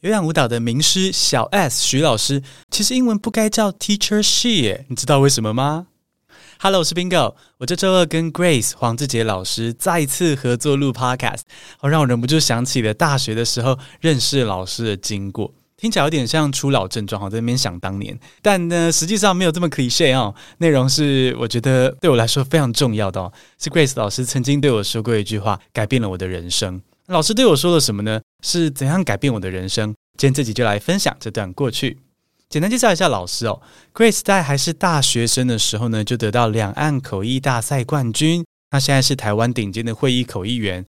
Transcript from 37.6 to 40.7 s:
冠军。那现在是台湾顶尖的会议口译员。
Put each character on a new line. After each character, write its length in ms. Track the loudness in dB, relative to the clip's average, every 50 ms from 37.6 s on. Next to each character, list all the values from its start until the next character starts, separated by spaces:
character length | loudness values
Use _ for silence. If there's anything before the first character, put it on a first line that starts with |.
| -2 -2 -2 -2 -2
冠 300 | -2 -2 -2 -2 -2 -2
军。 320 | 0 0 2 0 0 -4 _ _ _ _ _
那 100 | -2 0
现 160 | 2 2 2
在 60 | 4
是 120 | 4 2 0
台 200 | 0 -2 -2 0
湾 200 | 2 2 0 0
顶 200 | 0 -2 -4 -4
尖 100 | -6 -6
的 100 | -6 -4
会 200 | 0 0 2 2
议 100 | 2 0
口 220 | -2 -6 -8 -6
译 100 | -4 -4
员。 300 | -4 -4 -4